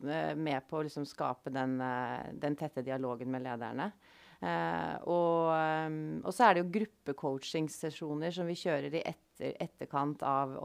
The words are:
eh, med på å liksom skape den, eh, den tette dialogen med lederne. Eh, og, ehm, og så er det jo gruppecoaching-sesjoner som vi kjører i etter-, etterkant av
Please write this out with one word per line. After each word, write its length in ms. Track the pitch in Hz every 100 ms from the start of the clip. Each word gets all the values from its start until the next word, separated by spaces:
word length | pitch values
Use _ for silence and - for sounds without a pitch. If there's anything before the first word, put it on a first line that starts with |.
| 143
eh, 260 | 160 156
med 300 | 151 156 135 -
på 100 | 156
å 40 |
liksom 220 | 151 151 139
skape 460 | - 139 127 139
den, 260 | 131 131 131
eh, 520 | 127 123 120 123 - -
den 160 | 147 147
tette 280 | 151 135
dialogen 440 | 127 131 127 120 127
med 160 | 131
lederne. 480 | 127 117 113 120 196 - - - - -
Eh, 560 | 175 170 165 165 - - -
og, 440 | 175 170 170 165
ehm, 680 | 160 156 156 160 156 156 160
og 80 | 185
så 180 | - 214
er 40 | 175
det 80 |
jo 160 | 180 208
gruppecoaching-sesjoner 1500 | 220 _ - 139 147 135 - 160 156 - 160 151 156 147 170
som 140 | 175 170
vi 60 |
kjører 400 | 175 180 143 143
i 80 | 160
etter-, 520 | - - _ - 135 -
etterkant 600 | 170 - - 139 143 147
av 260 | 139 139 135 135